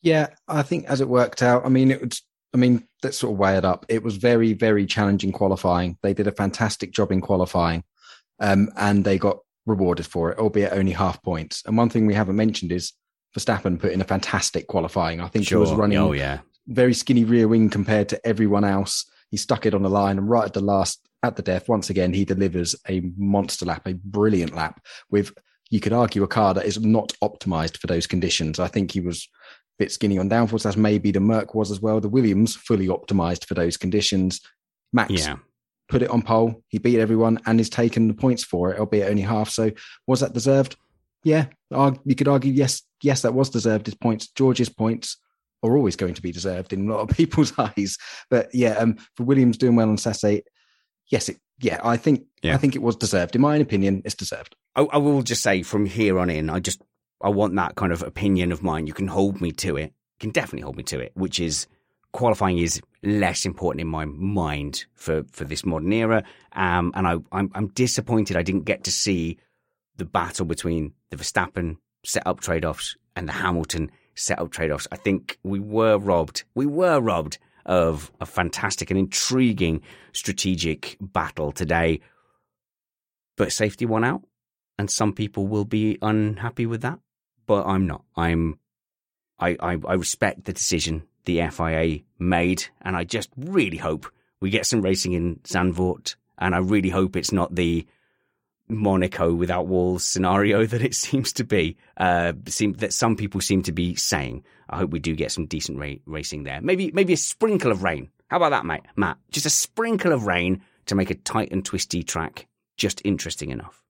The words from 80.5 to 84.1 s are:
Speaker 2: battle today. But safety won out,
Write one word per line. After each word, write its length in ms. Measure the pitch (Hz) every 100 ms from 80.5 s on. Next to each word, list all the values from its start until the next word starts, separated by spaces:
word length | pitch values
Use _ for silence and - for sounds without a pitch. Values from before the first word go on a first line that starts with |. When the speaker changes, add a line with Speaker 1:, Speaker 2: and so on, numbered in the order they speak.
| 92 82 78 - -
Speaker 2:
battle 520 | 98 95 78 - 76
today. 480 | - 82 82 82 80 _ _ _ _ _ _ _ _ _ _ _ _ _ _
But 160 | 101
safety 320 | - 107 - 120
won 180 | 110
out, 180 | 117